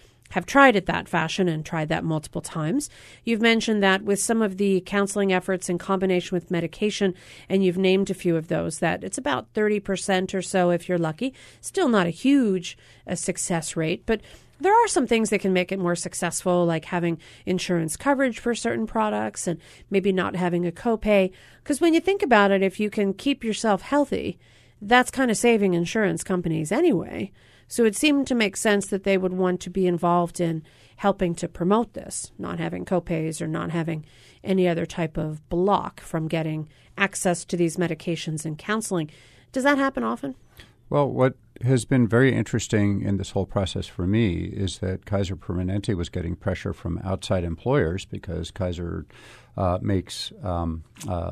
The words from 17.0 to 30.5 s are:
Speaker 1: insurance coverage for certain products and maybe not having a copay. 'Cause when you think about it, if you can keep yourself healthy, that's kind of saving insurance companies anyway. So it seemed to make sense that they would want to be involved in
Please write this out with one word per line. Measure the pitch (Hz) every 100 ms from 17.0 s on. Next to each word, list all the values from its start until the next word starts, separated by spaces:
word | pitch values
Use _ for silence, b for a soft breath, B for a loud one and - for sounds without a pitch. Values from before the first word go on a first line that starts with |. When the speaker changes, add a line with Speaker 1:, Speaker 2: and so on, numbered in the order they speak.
| 170 165 B B B
Speaker 1:
insurance | 185 - 175 160 -
coverage | 277 269 262 220
for | 233
certain | 226 233 233 220
products | 226 214 208 214 - -
and | 165 B B B
maybe | 196 196
not | 185 - 175
having | 180 175 175
a |
copay. | 170 240 220 214 202 185 B B B
'Cause | - 285
when | 339 330
you |
think | 381 403
about | 277 214 202
it, | 196
if | 190 190
you | 208
can | 214 196
keep | 190 277 277
yourself | 226 202 226 190
healthy, | - 285 277 - 76 - b b b b
that's | 202 247 247
kind | - 254
of | 202
saving | 240 226 196
insurance | 175 170 220 196 165
companies | - 180 170 160 156
anyway. | 226 349 180 - - 196 - b b b
So | -
it | 226 196
seemed | 302 285 262
to | 247
make | 208 -
sense | 220 202 196
that | 196
they | 196 190
would | 185
want | 185 185 180
to | 180
be | 190 180
involved | 170 175 175 170 -
in | 170